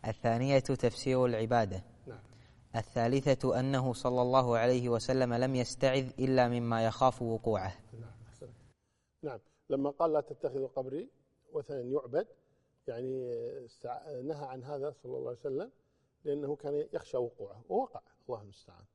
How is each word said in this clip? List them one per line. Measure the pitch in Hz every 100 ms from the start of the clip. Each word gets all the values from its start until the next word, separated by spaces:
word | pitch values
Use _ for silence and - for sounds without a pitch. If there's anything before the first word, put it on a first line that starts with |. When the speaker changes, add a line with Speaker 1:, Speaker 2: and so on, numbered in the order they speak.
| 113
Speaker 1:
الثانية | - 120 117 135 139
تفسير | 123 131 120 - 135 127 123
العبادة. | 113 113 120 107 92 - - -
Speaker 2:
نعم. | 110 - - - - - 117
Speaker 1:
الثالثة | - 123 117 135 143 127 131 123
أنه | 131 135 127
صلى | 117 127 123
الله | 123 131 123 117
عليه | 120 127 120
وسلم | 117 - 131 123
لم | 117 131
يستعذ | 131 120 - 135 131 127 -
إلا | 131 127 120
مما | 120 117 113 113
يخاف | - 131 -
وقوعه. | 117 110 117 104 95 - - 113
Speaker 2:
نعم، | 113 - -
أحسنت. | - - - - _ _ _ _ _
نعم، | 151 117 _ _ -
لما | 139 139
قال: | 143 165
"لا | 151
تتخذوا | 147 143 139 135 131
قبري | - 131 143 262 _ _ _ _
وثنا | 156 - 139
يعبد"، | 123 139 123 143 214 - _ _ _ _ -
يعني | 117 127 131 123 117 120 135 120
استع-، | _ 120 120 156
نهى | 131 135 151 139
عن | 131
هذا | 127 143 143 139
صلى | 127 131
الله | 127
عليه | 120
وسلم | 143 135 226 _ _ _ _ _
لأنه | 151 143 143 147
كان | 147 147 156
يخشى | 165 - 127
وقوعه، | 120 - 101 104 -
ووقع، | 208 262 - _ _ -
الله | 117
المستعان. | 104 - - 87 95